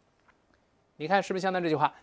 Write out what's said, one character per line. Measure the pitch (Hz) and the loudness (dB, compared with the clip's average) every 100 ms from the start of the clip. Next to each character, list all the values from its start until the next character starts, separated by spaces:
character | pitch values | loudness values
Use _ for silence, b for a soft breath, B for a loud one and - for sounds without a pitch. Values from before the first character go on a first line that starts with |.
| _ _ _ _ _ _ _ _ _ - | _ _ _ _ _ _ _ _ _ -10
你 | 156 | 0
看 | 196 | 0
是 | - | 0
不 | 185 | -2
是 | |
相 | 190 | -2
当 | 185 | 0
于 | |
这 | 170 | 0
句 | 151 | 2
话？ | 147 - | 0 -2